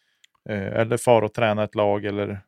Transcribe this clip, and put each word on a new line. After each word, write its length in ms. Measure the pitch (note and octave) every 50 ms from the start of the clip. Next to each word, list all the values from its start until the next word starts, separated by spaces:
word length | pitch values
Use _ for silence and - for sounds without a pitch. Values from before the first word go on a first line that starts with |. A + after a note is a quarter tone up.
| _ _ _ _ _ _ _ _ - -
Eh, 180 | G#2+ G2+ F#2+
eller 300 | G#2 A2+ A2+ A2+ A2+ A#2+
far 260 | A#2 - - A#2+ A2+ G#2+
och 120 | G#2 -
träna 300 | - A#2 A2 G#2 G#2 G#2+
ett 100 | G#2 -
lag 300 | G#2+ G#2 G#2 G2+ G#2 G#2
eller 360 | G#2 G2+ G#2 G#2 G2+ G2+ G2 -